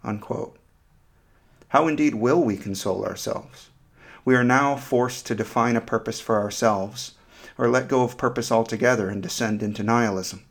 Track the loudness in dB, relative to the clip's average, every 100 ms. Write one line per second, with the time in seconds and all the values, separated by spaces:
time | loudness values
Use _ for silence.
0 | -6 -8 -6 -8 -8 -14 _ _ _ _
1 | _ _ _ _ _ _ _ 2 2 2
2 | 0 2 2 4 2 0 -4 -6 -4 -4
3 | -4 -6 -6 -8 -8 -20 -20 _ _ _
4 | -20 -8 2 4 6 4 4 0 0 0
5 | 0 -2 -6 -6 -2 0 2 2 0 -4
6 | -4 -10 -2 0 0 0 2 2 -4 -10
7 | -14 -16 _ -20 -20 -2 2 2 2 2
8 | 2 0 -2 -2 0 0 0 0 2 2
9 | 0 -4 -6 -4 -2 -2 -4 -4 0 2
10 | 2 -2 -6 -12 -18